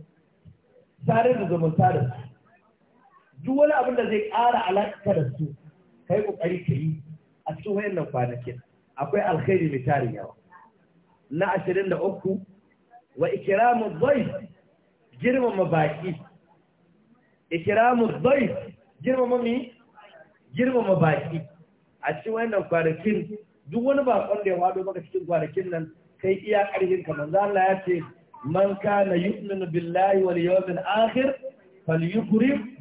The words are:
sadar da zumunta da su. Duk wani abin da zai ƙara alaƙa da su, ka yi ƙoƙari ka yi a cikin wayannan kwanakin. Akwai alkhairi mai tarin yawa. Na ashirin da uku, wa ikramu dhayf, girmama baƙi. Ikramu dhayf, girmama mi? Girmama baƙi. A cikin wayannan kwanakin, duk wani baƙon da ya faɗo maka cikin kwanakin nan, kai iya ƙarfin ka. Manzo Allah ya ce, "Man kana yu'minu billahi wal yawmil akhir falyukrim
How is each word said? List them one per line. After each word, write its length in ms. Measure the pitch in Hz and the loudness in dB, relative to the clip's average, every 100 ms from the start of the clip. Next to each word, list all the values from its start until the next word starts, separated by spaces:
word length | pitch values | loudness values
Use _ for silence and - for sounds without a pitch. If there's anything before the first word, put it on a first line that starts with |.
| - _ _ _ - _ _ _ _ - 127 | -20 _ _ _ -20 _ _ _ _ -8 0
sadar 320 | 226 240 240 | 2 4 2
da 100 | 185 | 0
zumunta 440 | 170 160 - 185 | 0 0 4 4
da 80 | 143 | 4
su. 200 | 123 - - - _ _ _ _ _ _ _ _ _ 131 | -2 -6 -16 -20 _ _ _ _ _ _ _ _ _ -12
Duk 140 | 165 269 | -2 4
wani 140 | 294 | 4
abin 240 | 294 247 247 | 4 2 0
da 80 | |
zai 260 | 208 208 - | 0 0 0
ƙara 300 | 208 240 - 180 | 2 2 2 2
alaƙa 460 | 196 202 - 202 | 0 0 -4 -2
da 160 | 170 127 - | 0 0 -4
su, 160 | 147 - - _ _ _ - | -8 -8 -20 _ _ _ -2
ka 60 | 196 | -2
yi 60 | |
ƙoƙari 440 | 202 - 175 180 - | -2 -2 -4 -2 -2
ka 60 | |
yi 300 | - 156 156 - - _ _ - | -2 -2 -6 -10 -20 _ _ -12
a 80 | - | -10
cikin 180 | 214 | -6
wayannan 320 | 202 208 180 147 | -4 -4 -4 -4
kwanakin. 520 | 131 123 120 123 120 - _ _ - | -4 -4 -4 -10 -14 -18 _ _ -10
Akwai 240 | - 202 | -2 0
alkhairi 480 | 190 160 - 190 160 | 0 0 2 2 2
mai 140 | 135 | -2
tarin 300 | 127 143 123 | 0 0 0
yawa. 200 | - - - _ - - _ _ _ _ _ - | -6 -12 -18 _ -20 -20 _ _ _ _ _ -10
Na 160 | 151 190 | -4 -2
ashirin 360 | 190 185 185 190 | -2 -2 -2 -2
da 60 | 165 | -2
uku, 380 | 196 - 190 190 - - _ _ _ - _ - | -2 -4 -4 -4 -8 -20 _ _ _ -20 _ -4
wa 120 | 170 | -2
ikramu 600 | 196 - 196 240 233 214 160 | -2 0 2 4 2 -2 0
dhayf, 480 | 262 269 160 - - - _ _ _ _ _ 127 | 2 2 0 -6 -12 -20 _ _ _ _ _ -4
girmama 440 | 233 262 240 190 170 | 0 2 0 0 0
baƙi. 500 | 160 151 - 180 160 - _ _ _ _ _ _ _ _ _ _ _ - | 2 0 -2 -8 -10 -14 _ _ _ _ _ _ _ _ _ _ _ -8
Ikramu 580 | 165 170 208 240 240 226 - | -6 0 4 4 4 0 2
dhayf, 500 | 240 285 208 - - - _ - | 2 2 2 -4 -10 -18 _ -8
girmama 360 | 196 262 240 247 | -2 0 0 0
mi? 300 | 233 254 - - _ - - - - _ _ 131 | 0 -4 -6 -16 _ -20 -20 -20 -20 _ _ -2
Girmama 400 | 254 247 202 175 | 0 2 2 4
baƙi. 500 | 156 139 165 160 - - _ _ _ _ | 4 2 -4 -8 -10 -20 _ _ _ _
A 100 | 139 | -6
cikin 180 | 156 220 | -6 -6
wayannan 360 | 220 233 202 - | -4 -2 -2 0
kwanakin, 680 | 165 160 160 214 - - 214 - _ 143 | 0 0 0 -2 -2 -4 -12 -16 _ -8
duk 140 | 220 | -2
wani 180 | 254 277 | 0 2
baƙon 420 | 254 202 196 208 | 2 0 0 -2
da 60 | 196 | 0
ya 60 | 175 | 0
faɗo 280 | 180 185 | 0 0
maka 160 | 190 180 | -6 -8
cikin 240 | - 185 165 | -6 -8 -2
kwanakin 440 | 165 156 190 185 | -2 -2 -6 -6
nan, 200 | 165 160 - _ - | -6 -8 -14 _ -6
kai 100 | 190 196 208 | -2 -2 2
iya 240 | 208 202 | 2 2
ƙarfin 320 | 196 185 185 | 0 0 0
ka. 80 | 160 | -2
Manzo 260 | 147 147 190 | -6 0 2
Allah 260 | 202 196 190 | 2 2 2
ya 140 | 190 | 2
ce, 180 | 180 175 - - _ - | 0 -2 -4 -16 _ -12
"Man 320 | 143 180 196 196 | -2 2 2 2
kana 320 | 214 202 196 | 0 2 2
yu'minu 520 | 175 185 220 208 190 175 | 2 0 -4 -6 -6 -2
billahi 500 | 165 170 175 196 196 | -4 -2 2 4 4
wal 120 | 185 170 | 4 2
yawmil 400 | 170 190 185 170 180 | 4 2 2 -4 0
akhir 480 | 208 226 240 269 - - - - - - | 2 2 2 0 -2 -10 -16 -20 -10 -2
falyukrim 880 | 165 170 214 - 220 254 285 - - | 0 0 -2 2 4 4 2 -4 0